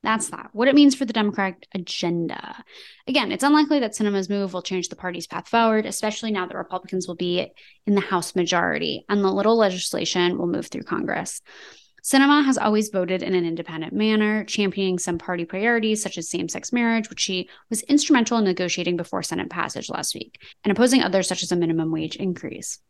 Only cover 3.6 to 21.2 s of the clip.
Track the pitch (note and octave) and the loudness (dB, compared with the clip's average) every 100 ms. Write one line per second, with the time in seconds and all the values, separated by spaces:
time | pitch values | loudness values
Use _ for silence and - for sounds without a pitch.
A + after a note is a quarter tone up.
3.6 | D4 D4 A3+ - G#3+ G3 F#3 G3+ G3 F3+ | 4 2 0 0 0 0 -2 -2 -2 -6
4.6 | - F#3 E3+ - F#3 F3 - - - A#3 | -4 -4 -4 -8 -8 -8 -10 -10 -2 2
5.6 | A3+ A3 G#3+ G3 G#3+ G#3 A3+ G3+ F3+ - | 4 2 0 -4 -4 -4 -4 -4 -4 -8
6.6 | E3+ F#3 F#3 F#3 F3+ F3 F3+ F3 - _ | -8 -8 -6 -6 -6 -4 -2 -2 -4 _
7.6 | - _ - G3+ F#3+ F#3 E3 - F3 F3+ | -20 _ 0 0 2 -2 -2 -2 0 2
8.6 | F3 D3+ E3 - - G3+ G3 G3 G#3 A3+ | 2 -2 -4 -6 -2 0 2 2 2 4
9.6 | G#3 F#3 - - E3+ F#3 F3 F3+ F3 F3+ | 2 0 -4 -4 -2 0 0 0 -2 -4
10.6 | - - - - - - F#3 - _ - | -6 -10 -6 -6 -4 -4 -6 -12 _ -20
11.6 | - - _ _ - C4+ C#4 D4 C#4 C4 | -20 -20 _ _ 0 4 6 6 4 2
12.6 | G#3+ G#3+ G#3+ G3 F3+ F#3 F3+ F#3 E3+ E3 | 2 2 2 -2 0 -2 0 0 0 -4
13.6 | E3 D#3+ D#3+ - G#3+ G#3+ G#3+ G#3+ G3+ - | -6 -8 -6 0 2 4 2 0 -2 -2
14.6 | G3+ F#3 F#3+ F3+ - E3+ - F3+ E3+ F#3 | 0 0 0 0 -2 -4 -4 -6 -4 -2
15.6 | A3 A#3 A3 G#3+ G3 F3+ D#3+ E3+ F3+ - | 0 2 0 -2 -4 -8 -6 -6 -4 -6
16.6 | - A#3+ A#3 A3+ A3 - - F#3 F#3 - | -4 0 2 0 -2 -6 -4 -4 -6 -14
17.6 | _ A3+ - D4 - C4+ A3 A#3 G3+ F3+ | _ -8 2 2 6 4 4 2 2 2
18.6 | F3+ E3+ F3 F3 E3+ F#3+ - D#3+ - F3 | -2 -2 -2 -2 -4 -6 -4 -4 -4 -4
19.6 | - - - - - - - - - - | -6 -6 -8 -6 -6 -8 -12 -16 -20 -6
20.6 | G#3 G3 B3 B3+ - F#3+ | -2 4 6 6 4 2